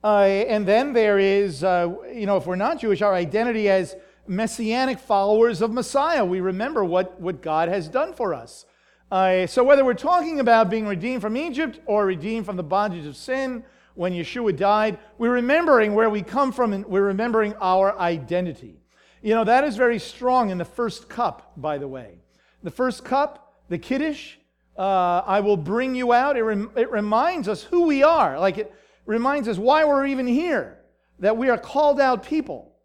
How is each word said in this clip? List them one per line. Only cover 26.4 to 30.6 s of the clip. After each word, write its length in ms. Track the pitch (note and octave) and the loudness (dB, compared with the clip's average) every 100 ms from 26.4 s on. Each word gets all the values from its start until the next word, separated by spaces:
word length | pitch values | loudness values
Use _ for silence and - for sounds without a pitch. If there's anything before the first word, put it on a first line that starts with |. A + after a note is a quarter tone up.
rem-, 280 | A3 G#3 G3+ - | 0 -2 -4 -2
it 120 | A#3 | -2
reminds 600 | G#3+ G#3 A3 D#4 F4+ G3 | -2 0 0 0 -2 -4
us 140 | G#3 | -6
who 200 | - F4 | -2 0
we 200 | E4+ C#4 | 2 4
are. 360 | D4 E4 F#3 C#3 | 4 4 2 2
Like, 180 | F#3+ F#3 | -2 -2
it 160 | G#3+ - _ _ - | -10 -12 _ _ -4
reminds 440 | A3+ B3 C#4+ A#3 | -2 0 -2 -2
us 80 | F#3+ | 0
why 260 | A3+ D4+ | 2 4
we're 220 | D4+ C#4 C#4 | 4 2 0
even 220 | C4 B3 | -2 0
here, 520 | A#3+ F4 B3+ | 0 0 -2